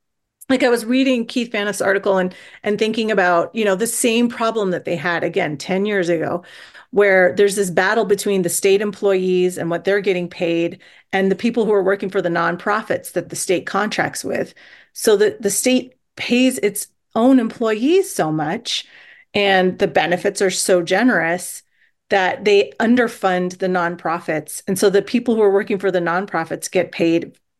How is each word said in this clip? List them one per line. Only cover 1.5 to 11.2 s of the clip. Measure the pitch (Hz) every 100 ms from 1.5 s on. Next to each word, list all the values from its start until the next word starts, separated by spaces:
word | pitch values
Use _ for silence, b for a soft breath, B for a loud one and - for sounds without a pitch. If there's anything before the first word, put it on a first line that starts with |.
Banuff's | 214 208 196
article | 196 196 202 190
and, | 180 B B B
and | 208 208
thinking | 220 226 220
about, | 202 180 170 175 226
you | 214
know, | 185
the | 233
same | - 247 226 240
problem | - 226 220 196
that | 175 -
they | 170
had, | 175 170
again, | 175 190 165 147
ten | - 185 208
years | 202 175
ago, | 165 151 175 B B B B -
where | 196 202 190 180 180
there's | 202 202
this | 190
battle | 170 190 226 202
between | 196 208 196
the | 170
state | - 202 196
employees | 208 190 202 190 185 180 180 180
and | 170
what | 170
they're | 190 202
getting | 196 180 175
paid | - 170 170 170 185 b b _
and | 190